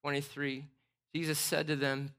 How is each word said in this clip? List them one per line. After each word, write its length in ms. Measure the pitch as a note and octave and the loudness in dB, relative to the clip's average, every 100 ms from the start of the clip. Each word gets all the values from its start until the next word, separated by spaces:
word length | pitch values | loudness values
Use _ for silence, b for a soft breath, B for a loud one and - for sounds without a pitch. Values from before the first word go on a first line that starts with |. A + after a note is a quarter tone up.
twenty-three. 640 | C#3+ C#3+ C#3+ - C#3+ C3 D3 _ _ _ _ | 0 0 -2 -4 -4 -4 -10 _ _ _ _
Jesus 240 | D#3+ D#3+ D3+ | -2 0 0
said 300 | - D#3+ D3+ | 2 2 2
to 80 | D3 | 2
them, 360 | C#3 C3+ C#3 | 2 0 -4